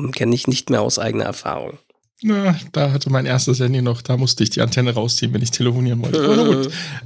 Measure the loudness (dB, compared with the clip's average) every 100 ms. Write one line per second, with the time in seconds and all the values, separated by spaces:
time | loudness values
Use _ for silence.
0 | -4 0 0 2 0 -2 0 0 2 0
1 | -2 -2 -4 -6 -6 -8 -8 -14 _ _
2 | _ _ -2 2 2 0 -2 -2 0 0
3 | 0 0 2 0 2 2 2 2 0 -2
4 | 0 0 0 2 0 2 0 2 0 0
5 | -2 -2 -2 -2 -2 0 0 0 0 0
6 | 0 0 4 4 4 2 0 -6 -10 -12